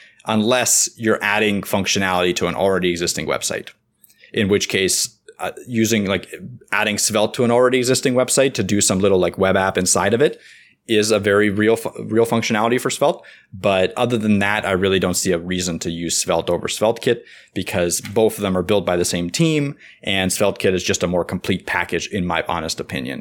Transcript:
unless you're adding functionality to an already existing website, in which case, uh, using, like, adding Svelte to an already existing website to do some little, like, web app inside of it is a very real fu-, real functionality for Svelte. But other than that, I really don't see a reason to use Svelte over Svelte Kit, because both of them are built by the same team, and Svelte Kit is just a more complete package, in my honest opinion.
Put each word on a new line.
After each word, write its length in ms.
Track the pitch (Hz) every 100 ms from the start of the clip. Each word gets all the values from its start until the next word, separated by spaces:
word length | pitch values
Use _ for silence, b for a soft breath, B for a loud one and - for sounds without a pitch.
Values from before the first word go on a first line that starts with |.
| B B -
unless 640 | 110 107 127 117 - - -
you're 240 | 110 104
adding 420 | 101 104 107 101
functionality 760 | 92 104 92 101 95 90 90 90
to 100 | 87
an 80 |
already 360 | 76 98 92 90
existing 360 | 87 85 - 73
website, 440 | 65 - - - - _ _ b b b
in 140 | 113 98
which 220 | 101 -
case, 500 | 98 95 - - - - -
uh, 100 | 90 - 113
using, 380 | 117 107 110
like, 280 | 98 92 - 80 104 123 -
adding 280 | 101 107 104
Svelte 360 | - 104 110
to 100 | -
an 60 | 120
already 280 | 120 127 127
existing 360 | 123 131 139
website 400 | 123 123 - 135
to 80 | 131
do 180 | 95 101
some 200 | - 95
little, 180 | 98 92
like, 200 | 87 90
web 180 | 95 95
app 200 | 95 95
inside 380 | 92 95 98
of 80 | 117
it 180 | 156 - B B B B -
is 220 | 107 104
a 80 | 107
very 320 | 101 101 104
real 240 | 98 107
fu-, 160 | 113 - -
real 200 | 110 110
functionality 560 | 113 117 113 110 117 123
for 100 | 139
Svelte. 300 | - 143 185 B B B
But 400 | 95 101 95 92 -
other 200 | 120 120
than 220 | 107 104
that, 260 | 101 107
I 60 | 95
really 300 | 92 98 95
don't 160 | 95 104
see 160 | 95
a 60 | 87
reason 420 | 87 90 90 82
to 100 | 87
use 260 | 85 85 -
Svelte 320 | - 82 82
over 200 | 85 87
Svelte 320 | - 107 117
Kit, 240 | 127 117 B B B
because 460 | 104 92 98 87 -
both 380 | - 113 110 -
of 40 |
them 140 | 101 92
are 60 |
built 240 | 90 104 92
by 80 |
the 100 | 87
same 240 | 87 87 87
team, 460 | - 165 156 143 147 B B
and 280 | - 98 95
Svelte 280 | - 101 95
Kit 140 | 101
is 100 | 92
just 180 | - 95
a 60 | 87
more 160 | 87
complete 420 | 82 92 - 92 -
package, 400 | 90 87 87 -
in 180 | 101
my 200 | 90 82 -
honest 320 | 85 80 -
opinion. 400 | - 71 64 65